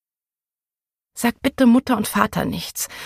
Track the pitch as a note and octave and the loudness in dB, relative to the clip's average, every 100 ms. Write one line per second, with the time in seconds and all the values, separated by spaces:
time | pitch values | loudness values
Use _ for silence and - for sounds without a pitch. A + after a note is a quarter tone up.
0 | _ _ _ _ _ _ _ _ _ _ | _ _ _ _ _ _ _ _ _ _
1 | _ - A#3+ - C#4 - B3+ B3 C4 G#3+ | _ -4 -4 -2 -2 2 4 4 4 -2
2 | - G3+ G#3+ - - F#3 - - - - | -2 -2 -2 -2 -6 -6 -10 -10 -12 -12